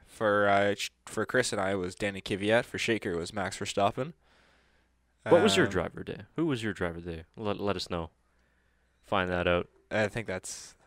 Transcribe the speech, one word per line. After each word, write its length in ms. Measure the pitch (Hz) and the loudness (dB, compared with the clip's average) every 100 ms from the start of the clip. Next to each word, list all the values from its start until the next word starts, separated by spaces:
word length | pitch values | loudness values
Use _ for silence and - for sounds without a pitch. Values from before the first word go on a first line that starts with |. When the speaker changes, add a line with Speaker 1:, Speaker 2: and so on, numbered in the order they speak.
| - | -16
Speaker 1:
For, 400 | - 107 104 101 | -2 2 4 6
uh, 260 | 98 101 101 | 6 4 0
sh-, 140 | - _ - | -4 _ -8
for 180 | - | -4
Chris 280 | 104 127 123 | 0 0 0
and 80 | 104 | 0
I, 120 | 95 | -2
it 40 | 98 | -2
was 180 | 90 | -4
Danny 260 | - 104 98 | -4 -6 -6
Kvyat. 440 | - 98 104 113 | -6 -2 2 2
For 120 | 123 95 | 2 -4
Shaker, 340 | - 107 107 | -2 -2 -2
it 40 | 85 | -4
was 140 | 87 | -6
Max 260 | 107 95 - | -6 -6 -6
Verstappen. 540 | 101 - 101 120 143 - _ _ _ _ _ _ _ _ _ _ 120 | -4 2 2 2 -8 -10 _ _ _ _ _ _ _ _ _ _ 4
Speaker 2:
What 140 | 165 | 6
was 140 | 208 190 | 6 4
your 100 | 123 | 2
Speaker 1:
Um, 60 | |
Speaker 2:
driver 300 | 98 85 - | 2 -2 -6
day? 160 | 92 - - - | -10 -12 -10 -4
Who 100 | 160 | -2
was 160 | 123 | -2
your 100 | 110 | -2
driver 280 | 95 87 85 | -2 -4 -4
day? 240 | 87 82 80 - | -8 -10 -12 -6
Let, 240 | 107 98 | -4 -2
let 160 | 101 90 | 0 -2
us 120 | - | -2
know. 200 | 87 82 _ _ _ _ _ _ _ _ _ | -4 -6 _ _ _ _ _ _ _ _ _
Find 260 | - 101 90 | -2 0 2
that 160 | 90 87 | 2 2
out. 220 | 87 - _ - | 2 0 _ -4
Speaker 1:
I 180 | 107 104 | -2 0
think 180 | 117 104 | -2 -6
that's, 480 | 95 - - - - | -8 -8 -14 -16 -20